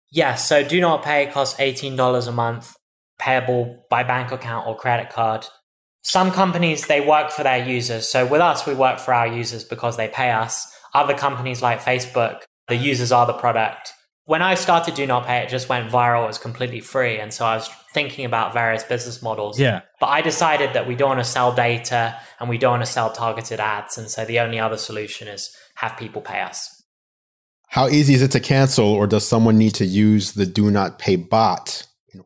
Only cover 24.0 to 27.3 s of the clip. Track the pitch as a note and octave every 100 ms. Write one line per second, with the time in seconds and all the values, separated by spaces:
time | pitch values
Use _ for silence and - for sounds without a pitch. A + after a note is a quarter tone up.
24 | A2 - A2 A#2 A#2 A2+ A2 A2 - G#2+
25 | G#2 - G#2 G2 - - _ - A2+ -
26 | A#2 G#2+ - G2 F#2 - - - _ _
27 | _ _ _